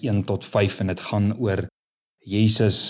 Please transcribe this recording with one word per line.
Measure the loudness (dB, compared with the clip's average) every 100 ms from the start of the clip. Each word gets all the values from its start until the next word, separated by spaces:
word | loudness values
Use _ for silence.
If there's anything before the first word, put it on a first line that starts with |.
een | -2 -2 0
tot | -4
vyf | -2 0 0 0
en | -4
dit | -4 -4
gaan | 0 0 0
oor | -2 -2 -4 _ _ _ _ _
Jesus | -4 2 2 4 2 2